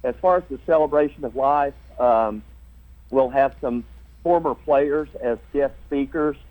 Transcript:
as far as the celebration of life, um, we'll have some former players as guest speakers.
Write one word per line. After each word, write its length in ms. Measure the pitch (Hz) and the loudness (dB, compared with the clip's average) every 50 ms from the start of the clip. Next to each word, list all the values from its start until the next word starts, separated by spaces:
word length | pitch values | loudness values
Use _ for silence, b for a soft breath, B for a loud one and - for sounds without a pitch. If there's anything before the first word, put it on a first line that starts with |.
| - | -6
as 120 | 127 120 | -6 -6
far 220 | - - 185 180 180 | -2 0 2 2 2
as 60 | 175 - | 0 -4
the 100 | 139 127 - | -14 -12 -2
celebration 580 | - 165 156 151 147 147 147 151 147 147 - 147 | 0 2 2 2 2 2 0 0 0 -2 -8 -10
of 120 | 120 113 | -8 -6
life, 380 | 131 135 139 143 147 143 143 139 - - - - - | -2 0 0 2 2 0 -2 -4 -10 -20 -20 -6 0
um, 440 | 123 123 117 113 113 107 107 107 - - - - - - - - - - - - - - | 2 4 4 4 2 0 -2 -8 -12 -16 -20 -20 -20 -20 -20 -20 -20 -20 -20 -20 -16 -2
we'll 200 | 120 135 135 127 | 0 0 0 2
have 260 | 127 135 135 139 - - | 2 0 0 0 0 -4
some 220 | - 131 120 120 117 - - - - - - - - | -6 -4 -4 -4 -6 -10 -18 -20 -20 -20 -20 -8 -2
former 300 | 170 175 170 165 151 123 | 0 0 2 2 -2 -4
players 560 | - - - 147 139 143 147 143 156 151 139 - - | -4 -2 2 2 2 2 2 0 -2 -4 -6 -10 -8
as 160 | - 123 117 113 - - - | -4 -4 -4 -4 -8 -6 -2
guest 200 | 143 139 135 - - - - | -2 -2 -2 -4 -10 -12 -6
speakers. 500 | 147 139 139 135 - 165 151 151 139 - - - | -4 -4 -4 -4 -4 -2 -2 -2 -4 -6 -14 -20